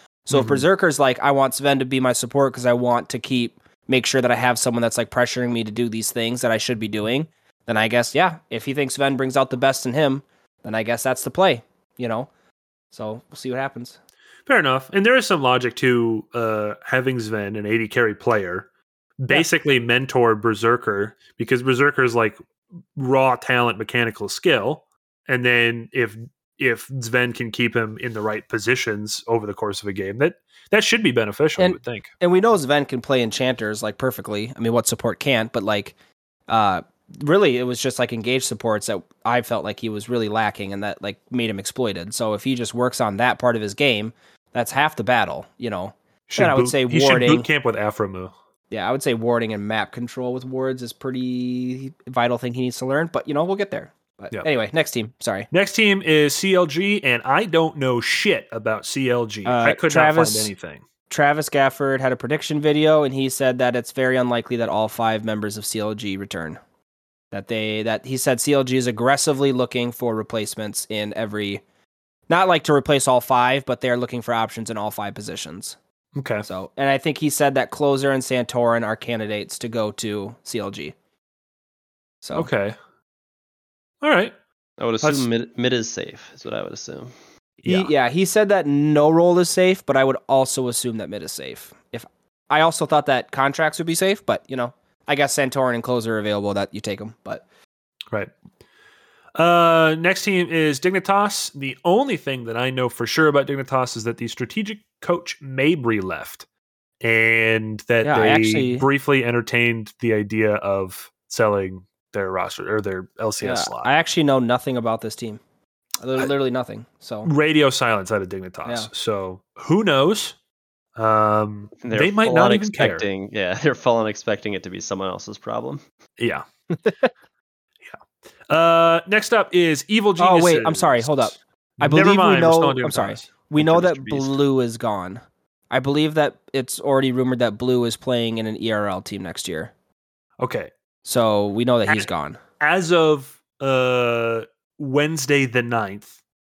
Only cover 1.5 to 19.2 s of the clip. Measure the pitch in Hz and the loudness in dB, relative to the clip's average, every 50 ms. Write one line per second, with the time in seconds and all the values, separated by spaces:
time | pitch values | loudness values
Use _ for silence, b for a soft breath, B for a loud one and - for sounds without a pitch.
1.5 | - - 139 143 139 135 135 127 131 131 131 127 120 - - 120 - 139 139 131 | 0 0 0 2 2 2 0 0 0 0 2 2 0 0 -4 -2 0 2 2 0
2.5 | - 127 120 123 120 123 123 123 120 120 - - - 117 - - 135 123 120 113 | 0 0 2 2 2 2 2 2 0 0 -2 -4 -8 -10 -4 -2 0 0 0 -2
3.5 | - _ b b b _ _ - 131 127 - - - 135 123 123 120 113 127 123 | -6 _ b b b _ _ 0 0 2 2 2 2 2 2 2 2 2 2 0
4.5 | 120 - - 131 117 120 117 113 - 123 113 - - 123 123 - - 127 123 120 | 0 0 0 -2 0 0 -2 0 -2 -2 -4 -2 0 0 0 0 0 -2 -4 -2
5.5 | 120 117 110 107 104 120 120 117 107 113 110 - - 120 117 117 123 120 127 117 | -2 -2 -4 -4 -4 -4 -4 -2 -4 -6 -6 -6 -4 -4 -4 -4 -2 -2 0 0
6.5 | 113 110 - - 123 110 113 104 107 107 104 110 123 139 160 - _ _ _ _ | 0 0 -2 -4 -4 -4 -4 -6 -4 -4 -2 -2 -2 -2 -4 -6 _ _ _ _
7.5 | _ _ _ - 113 107 110 110 117 120 117 - - 147 180 175 160 - _ _ | _ _ _ -4 0 0 0 2 2 0 0 2 2 2 2 2 0 -6 _ _
8.5 | 110 113 - 139 131 147 139 127 - 139 139 139 135 123 135 131 127 139 131 - | -10 -8 -6 -4 -2 -2 -2 -2 -2 -2 0 0 0 0 -2 0 2 0 0 0
9.5 | 135 123 139 135 135 - - 127 120 151 156 139 135 139 - _ _ _ _ _ | 0 2 2 2 2 0 -4 -2 0 2 2 2 0 -2 -6 _ _ _ _ _
10.5 | _ _ - 107 107 113 110 113 117 113 - 131 127 - - 127 - 170 190 185 | _ _ -10 -6 -4 -4 -2 -2 -4 -2 -2 -2 -2 -2 -4 -4 0 2 2 2
11.5 | 127 117 - _ _ _ _ _ _ - 123 117 110 117 139 - _ _ _ _ | 2 0 -4 _ _ _ _ _ _ -8 -6 -4 -4 -6 -6 -10 _ _ _ _
12.5 | _ _ _ _ _ _ _ _ - - 110 107 107 120 - _ - - - 127 | _ _ _ _ _ _ _ _ -16 -12 -10 -10 -10 -12 -14 _ -18 -12 -8 -6
13.5 | 123 131 135 135 - 120 123 - - _ _ b b b b b b b b - | -4 -4 -4 -6 -8 -12 -16 -16 -18 _ _ b b b b b b b b 2
14.5 | 269 214 156 135 131 135 - - - 196 196 233 262 262 - - 196 151 135 123 | 4 4 4 4 2 0 0 -2 0 2 4 6 4 4 4 2 2 2 4 4
15.5 | 123 123 123 117 - - 127 127 123 120 117 113 113 107 - _ - 120 113 110 | 4 4 2 -2 -2 0 2 2 4 4 2 2 0 -2 -6 _ -4 -4 -2 -2
16.5 | 110 107 107 104 104 - - - 131 131 127 131 127 120 107 107 110 104 101 98 | -2 -2 -2 -4 -6 -10 -6 -2 -2 0 0 0 -2 -2 -4 -4 -4 -4 -4 -4
17.5 | 107 107 104 104 113 117 113 104 - 127 120 107 101 - - 123 113 104 95 87 | -6 -6 -2 -2 -2 -2 -2 -2 0 0 0 0 -2 -2 0 0 2 2 0 -2
18.5 | 90 98 - - _ _ _ _ _ _ _ _ _ - | -6 -8 -10 -12 _ _ _ _ _ _ _ _ _ -8